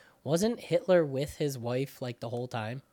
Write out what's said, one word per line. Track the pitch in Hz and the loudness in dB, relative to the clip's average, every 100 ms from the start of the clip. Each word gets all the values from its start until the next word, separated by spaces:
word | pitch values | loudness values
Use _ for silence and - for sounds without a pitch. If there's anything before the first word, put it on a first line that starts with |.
| - _ | -20 _
Wasn't | - 170 214 233 | 0 2 2 -2
Hitler | - 175 - 180 | 0 0 6 4
with | 151 131 147 - | 6 0 -4 -2
his | 151 131 | -2 -2
wife, | 117 127 135 - | -2 -2 -2 -6
like, | 127 120 | -8 -6
the | 117 | -6
whole | 120 123 | -6 -4
time? | 120 107 131 - | -6 -6 -8 -14